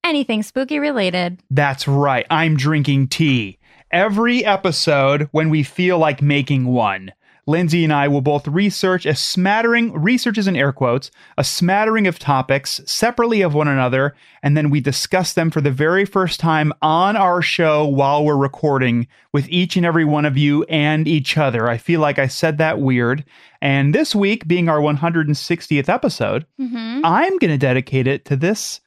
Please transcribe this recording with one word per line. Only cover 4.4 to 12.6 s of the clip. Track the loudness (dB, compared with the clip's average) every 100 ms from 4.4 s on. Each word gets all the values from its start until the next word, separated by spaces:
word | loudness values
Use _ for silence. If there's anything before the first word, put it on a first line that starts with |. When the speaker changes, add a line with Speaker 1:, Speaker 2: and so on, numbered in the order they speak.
| 0
Speaker 2:
episode | 0 0 0 0 2 2 0 0
when | 0 0
we | 0
feel | -2 -2 0 2
like | 2 2
making | 2 2 0 0 0
one, | 0 0 -2 -10 -20 _ _ -2
Lindsay | 0 2 2
and | 2
I | 2 2
will | 0
both | 0 -2 -2
research | -2 -2 0 -2 -2 -2
a | -4
smattering, | -2 -2 0 2 2 0 -2
research | -2 0 0 0 -2
is | -2
in | 0
air | 0
quotes, | 0 -2 -2 -6 _ -12 -4
a |
smattering | -4 0 0 2 0 0 0
of | -2
topics | -2 -2 0 -2